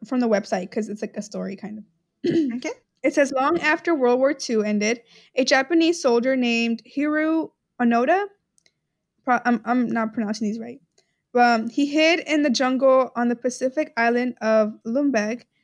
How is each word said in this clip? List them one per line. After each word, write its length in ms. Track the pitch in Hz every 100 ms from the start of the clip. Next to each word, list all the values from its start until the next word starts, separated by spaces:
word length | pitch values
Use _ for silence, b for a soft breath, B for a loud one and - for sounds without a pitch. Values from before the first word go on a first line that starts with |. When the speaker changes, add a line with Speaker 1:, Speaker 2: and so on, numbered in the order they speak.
| -
Speaker 1:
from 140 | 254
the 80 | 240
website 420 | 202 208 190 185
'cause 180 | - 214
it's, 120 | 208
like, 160 | 208 -
a 40 |
story 340 | 208 190 185 190
kind 240 | - 214
of. 40 | - _ _ _ 359
<clears throat> 240 | 330 277 233
Speaker 2:
Okay. 140 | 311 494 _ _
Speaker 1:
It 100 | 285
says, 200 | - 277
"Long 260 | 262 277 339
after 340 | 302 330 349 311
World 240 | 247 247
War 140 | 269
Two 300 | 277 - 220
ended, 380 | 208 208 208 240 b b b -
a 80 | 262
Japanese 560 | 269 269 339 330 339
soldier 340 | 269 240 254 262
named 440 | 240 233 233 226 -
Hiru 680 | 277 294 302 311 320 302 _ _ -
Onoda," 460 | 240 233 254 370 403 _ _ _ _ _ _ _ _ _ -
pro-, 140 | 240 247
I'm, 160 | 233 220
I'm 240 | 247 226
not 240 | 226 220
pronouncing 340 | 220 208 214 214
these 120 | 226
right. 200 | 226 262 _ _ _ _ _ 240
Um, 340 | 240 233 226
"he 160 | 294 285
hid 340 | 294 320 339 -
in 160 | 302
the 60 | 294
jungle 600 | 226 254 262 269 262 247 240
on 140 | 240
the 60 | 240
Pacific 580 | 254 - 262 285 302 -
island 380 | 233 240 247 -
of 320 | 220 220 214 - 226
Lumberg, 580 | 247 285 233 208 240 _ _